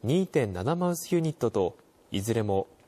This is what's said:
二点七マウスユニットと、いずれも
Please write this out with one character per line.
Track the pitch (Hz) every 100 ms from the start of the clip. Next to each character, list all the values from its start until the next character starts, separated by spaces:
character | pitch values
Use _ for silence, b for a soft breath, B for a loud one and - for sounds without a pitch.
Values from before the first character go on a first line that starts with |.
二 | 107 165 190
点 | 160 110
七 | 90 101
マ | 170 180
ウ | 170
ス | -
ユ | 175
ニ | 160
ッ | 147
ト | 117
と、 | 107 90 - _ _ _
い | 98
ず | 104
れ | 113
も | 107 95 - -